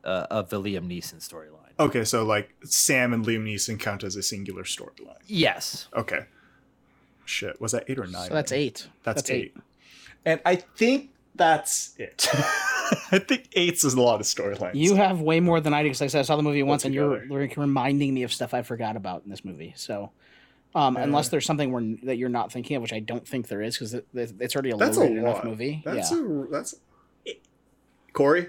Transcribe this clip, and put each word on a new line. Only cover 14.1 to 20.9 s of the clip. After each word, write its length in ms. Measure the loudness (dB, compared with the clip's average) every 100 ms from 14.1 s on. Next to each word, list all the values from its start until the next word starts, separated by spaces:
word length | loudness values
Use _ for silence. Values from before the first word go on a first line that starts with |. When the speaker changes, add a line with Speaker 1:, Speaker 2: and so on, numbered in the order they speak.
| 4
Speaker 2:
of 60 | 0
storylines. 480 | -2 -2 -2 -4 2
Speaker 3:
You 200 | 6 6
have 260 | 6 4
way 180 | 4 4
more 220 | 6 4
than 120 | 4
I 80 | 2
do, 60 | 2
'cause, 120 | 0
like 60 | 2
I 40 |
said, 80 | 2
I 40 |
saw 120 | 2 2
the 80 |
movie 180 | 4 2
once, 200 | 2 2 0
and 80 |
you're 200 | 0 2
Speaker 2:
Altogether. 220 | 0 -4 -4
Speaker 3:
re-, 140 | -4 -2
reminding 580 | 0 2 2 2 2 0
me 80 |
of 100 | -2
stuff 200 | -4 -2
I 80 | -4
forgot 320 | -4 -4 -4 -4
about 260 | -8 -8
in 60 | -10
this 160 | -14 -12
movie. 280 | -12 -14 -14
So, 340 | -8 -8 -8 _ _ -20 _ _ _ 2
um, 200 | 2